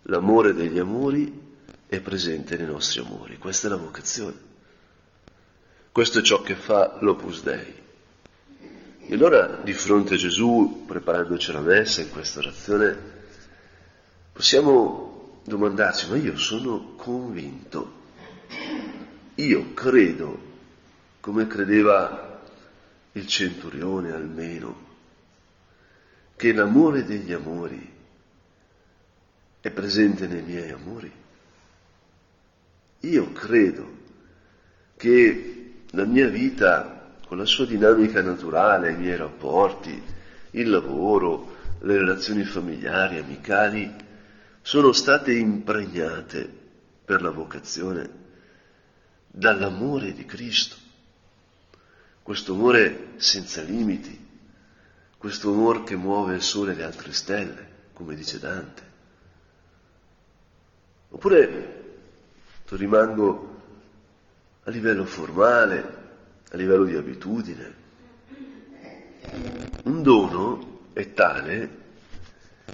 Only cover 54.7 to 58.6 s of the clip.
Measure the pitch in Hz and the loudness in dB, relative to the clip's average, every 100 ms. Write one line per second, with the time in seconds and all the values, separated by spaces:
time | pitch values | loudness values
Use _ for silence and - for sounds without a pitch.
54.7 | _ _ _ _ _ 104 101 104 101 113 | _ _ _ _ _ -10 -6 -2 2 4
55.7 | 113 110 95 92 101 95 92 92 104 98 | 2 -2 -6 -2 -2 -2 -2 -4 -2 -4
56.7 | 85 80 80 - 73 - 101 92 - - | -4 -8 -12 -10 -10 -6 -6 -6 -12 -20
57.7 | - _ - 85 78 78 - 73 92 | -20 _ -18 -14 -12 -12 -12 -10 -12